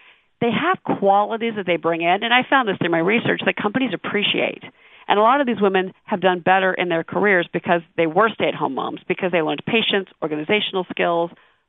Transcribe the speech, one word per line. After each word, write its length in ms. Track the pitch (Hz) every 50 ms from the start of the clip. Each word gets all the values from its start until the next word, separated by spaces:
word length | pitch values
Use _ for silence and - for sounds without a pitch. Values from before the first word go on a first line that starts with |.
| - - _ _ _ _ _ _
they 100 | 233 233
have 460 | 220 - 277 339 370 - _ - - -
qualities 540 | - 196 196 202 208 202 220 226 226 233 220
that 100 | 208 190
they 120 | 175 175 165
bring 240 | 156 165 170 165
in, 220 | 170 170 180 196 226
and 100 | 233 240
I 80 | 247 254 -
found 180 | 302 277 254 208
this 100 | 185 -
through 140 | - 175
my 80 | 170 165
research, 420 | 165 180 214 233 - - 170 - -
that 100 | - 226
companies 360 | - - 208 208 262 262 247 170
appreciate. 720 | 165 - - - 208 202 - - 180 - 117 - - - - - _ _ - - - - -
And 120 | 180 202
a 20 |
lot 180 | 214 226 254 285
of 80 | 294 240
these 140 | 233 185
women 320 | 202 196 190 190 185 190 - _ _
have 160 | - - 185
done 200 | 170 185 180 180
better 340 | 165 185 185 190 190 185 185
in 160 | - 175 175
their 140 | 170 165 165
careers 440 | - - 175 185 208 196 175 170 - -
because 280 | 170 - 170 175 175 170 - _
they 120 | - 165 160
were 220 | 156 180 214 226
stay-at-home 440 | 214 - 196 156 - 147 151 139 135
moms, 280 | 123 - - - - - -
because 240 | 185 - - 180
they 100 | 175 175
learned 220 | 156 156 151 143 -
patience, 440 | - - 226 220 - 233 202 190 - _ _
organizational 640 | - 156 151 151 156 - 208 208 202 - - 190 180 -
skills, 420 | - - 180 175 170 170 170 175 - - _ _ _ _ _